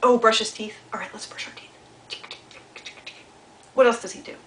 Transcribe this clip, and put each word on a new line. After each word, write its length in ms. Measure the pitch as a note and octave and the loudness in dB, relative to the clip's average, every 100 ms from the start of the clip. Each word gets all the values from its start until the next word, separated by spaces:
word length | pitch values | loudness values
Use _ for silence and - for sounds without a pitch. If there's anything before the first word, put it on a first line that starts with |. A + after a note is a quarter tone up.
Oh, 140 | B3 B3 | 6 6
brush 220 | A#3 A3 | 6 4
his 120 | A3 | -2
teeth. 240 | - G#3+ - - | -8 -12 -12 -12
All 60 | - | -12
right, 100 | - | -10
let's 120 | G#3+ - | -14 -16
brush 220 | - - | -14 -14
our 60 | |
teeth. 160 | - - - - - - - - - - - - - - - - - - - - - - | -14 -20 -20 -20 -20 -18 -16 -12 -12 -12 -20 -20 -20 -18 -18 -18 -20 -20 -20 -20 -20 -12
What 120 | - B3+ | 4 4
else 160 | A#3 | 4
does 120 | F#3 | -4
he 80 | - | -14
do? 140 | - - | -14 -16